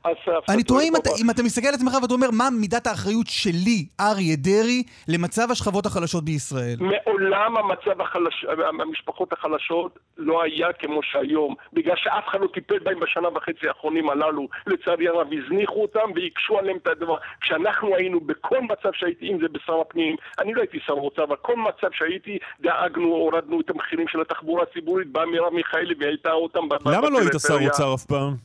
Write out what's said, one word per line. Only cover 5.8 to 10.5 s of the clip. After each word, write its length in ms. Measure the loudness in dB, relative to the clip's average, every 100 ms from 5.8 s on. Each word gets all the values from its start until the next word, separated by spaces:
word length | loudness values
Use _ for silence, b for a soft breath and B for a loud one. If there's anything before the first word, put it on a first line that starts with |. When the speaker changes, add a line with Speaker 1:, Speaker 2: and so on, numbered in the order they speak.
| 0
Speaker 2:
החלשות 380 | -2 -2 -2
בישראל?" 520 | -2 -4 -4 -4 -4 -2
Speaker 1:
מעולם 760 | 0 0 0 2 2 2 2 2
המצב 440 | 0 -2 -2 -2
החלש-, 440 | -2 0 -2 -2 -4 -2 -2 -2
המשפחות 520 | -6 -6 -8 -6 -4
החלשות 680 | -4 -2 -4 -2 -2 -2 -10 _ -6
לא 240 | 0 2
היה 300 | 0